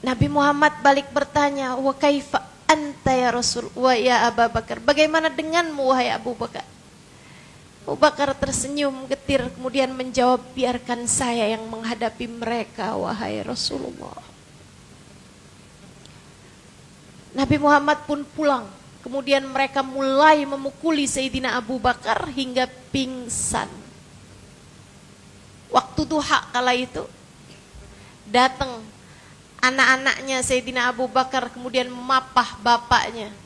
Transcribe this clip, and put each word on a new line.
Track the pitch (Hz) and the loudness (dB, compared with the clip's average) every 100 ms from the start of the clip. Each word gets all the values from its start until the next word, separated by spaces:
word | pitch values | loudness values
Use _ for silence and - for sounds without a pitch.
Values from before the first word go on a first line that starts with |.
Nabi | 247 254 285 | -2 0 2
Muhammad | 285 285 285 294 294 | 4 4 4 2 6
balik | 277 277 277 285 | 4 4 2 -4
bertanya, | 277 302 285 277 262 254 | 0 2 2 0 -4 -2
"Wa | 269 269 | -2 2
kaifa | 294 285 - 269 - - - | 2 2 0 -4 -4 -6 2
anta | 311 294 285 262 262 | 2 2 -2 0 2
ya | 247 | 2
Rasul, | 240 240 233 - - | 0 -2 -4 -8 0
wa | 254 247 | 2 4
ya | 254 240 233 | 4 4 4
Abu | 226 233 | 4 2
Bakar?" | 233 - 226 | 0 -6 -2
"Bagaimana | 226 285 311 320 320 | 2 4 4 4 0
denganmu, | 320 311 339 330 294 262 | -2 0 0 0 0 2
wahai | 262 240 | 2 2
Abu | 226 226 233 | -2 -4 -6
Bakar?" | - - - - - - - - - - - - - - - | -8 -10 -14 -20 -20 -20 -20 -20 -20 -20 -20 -20 -20 -16 -10
Abu | - | 2
Bakar | 302 294 277 269 | 2 4 -2 -2
tersenyum | 277 262 262 285 285 262 269 | -4 -4 -4 -2 -2 -4 -8
getir, | 269 - 269 247 254 | -8 -2 -2 -2 -6
kemudian | 254 262 262 262 | -4 -2 -2 -4
menjawab, | 254 254 247 254 254 | -4 2 2 2 -2
"Biarkan | 262 254 240 247 240 240 | -4 -2 -2 -4 -6 -2
saya | - 247 233 214 220 | -2 0 0 0 -2
yang | 220 | -6
menghadapi | 220 226 233 226 226 233 | -8 -8 -4 -4 -6 -12
mereka, | 233 226 233 214 - 185 - | -8 -4 -4 -6 -8 -6 -4
wahai | - 214 - 214 202 | -4 -4 -6 -6 -6
Rasulullah." | 247 - 277 - - - - - - - - - - - - - - - - - - - - - - - - - - - - - - - - - - - 254 | -4 -4 -4 -8 -10 -14 -16 -20 -20 -20 -20 -20 -20 -20 -20 -20 -20 -20 -20 -20 -20 -20 -20 -20 -20 -20 -20 -20 -20 -20 -20 -20 -20 -20 -20 -20 -20 -12 -4
Nabi | 269 294 | 0 4
Muhammad | 294 294 285 294 - | 6 6 4 -2 -2
pun | 294 285 | -6 -6
pulang. | - 294 262 208 - - - 247 | -2 0 0 -4 -18 -20 -18 -8
Kemudian | 269 254 277 269 | -8 0 0 0
mereka | 262 269 277 262 | -2 0 -2 -4
mulai | 269 269 269 311 302 | -2 0 6 6 6
memukuli | 277 277 269 - 320 302 277 | 2 -6 -8 -4 0 0 0
Sayyidina | 277 262 254 254 | -2 -4 -4 -2
Abu | 240 220 254 | -4 -4 -2
Bakar | 247 247 - 226 302 | 0 0 -2 -2 -2
hingga | 254 254 247 254 - - | -6 -2 -2 -2 -4 -6
pingsan. | 269 262 254 240 - - - - - - - - - - - - - - - - - - - - - - - - | -4 -4 -6 -8 -6 -2 -4 -4 -10 -18 -20 -20 -20 -20 -20 -20 -20 -20 -20 -20 -20 -20 -20 -20 -20 -20 -20 0
Waktu | 254 - - 302 | 0 0 -6 -2
duha | 311 285 311 - | -2 0 -2 0
kala | 247 254 | -2 0
itu, | 254 254 - - - - - - - - - - - - - 214 | 0 -2 -8 -12 -16 -20 -20 -20 -20 -20 -20 -20 -20 -20 -20 -2
datang | 233 262 262 269 233 220 - - - - - - - | 2 2 0 -8 -8 -16 -20 -20 -20 -20 -20 -20 -2
Anak-anaknya | 254 269 254 262 269 - 269 262 254 | 0 4 4 4 2 -2 -4 -4 0
Sayyidina | 254 240 254 247 | 0 0 -2 -2
Abu | 233 254 | -2 0
Bakar | 262 262 262 240 | 0 0 -2 -4
kemudian | 240 247 247 247 | -10 -4 -2 -2
memapah | 247 247 262 254 - 226 196 | -8 0 0 2 0 0 -2
bapaknya. | 220 240 233 240 - 226 214 208 | 2 2 4 2 2 -6 -12 -14